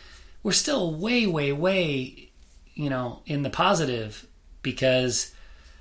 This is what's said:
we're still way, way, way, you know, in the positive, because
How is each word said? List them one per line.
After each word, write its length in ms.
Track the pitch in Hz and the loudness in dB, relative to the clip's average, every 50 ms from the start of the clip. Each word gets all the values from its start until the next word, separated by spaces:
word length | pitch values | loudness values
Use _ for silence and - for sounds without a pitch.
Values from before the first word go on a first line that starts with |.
| - - - - - - - - | -20 -20 -20 -20 -20 -20 -20 -6
we're 80 | - 208 | -2 2
still 420 | 180 - - 302 285 254 185 170 | 2 2 2 2 0 0 0 -2
way, 340 | 156 156 185 226 247 240 220 196 | -2 -2 -2 0 2 2 2 2
way, 240 | 165 151 143 143 | 2 2 0 0
way, 800 | 143 143 165 185 196 190 175 156 139 131 127 127 123 - - - _ - - - - - - - - | 0 0 0 2 2 2 2 0 0 -2 -4 -6 -10 -18 -20 -20 _ -20 -20 -20 -20 -20 -20 -16 -8
you 160 | - 147 143 | -6 -4 -2
know, 320 | 131 127 123 120 123 - - | -2 -2 -4 -6 -8 -12 -8
in 180 | - 147 143 143 | -6 -4 -2 -2
the 60 | 127 | -2
positive, 760 | - - 180 185 202 160 156 131 123 117 110 107 104 - - - - - _ - - - | 0 2 2 4 4 2 2 0 -2 -4 -4 -8 -10 -14 -18 -20 -20 -20 _ -20 -20 -8
because 720 | - 135 117 - 135 131 127 127 127 127 113 - - - - - - - - - - - - - | -6 -6 -4 2 2 4 4 4 2 2 0 -2 -2 -4 -10 -18 -20 -20 -20 -20 -20 -20 -20 -20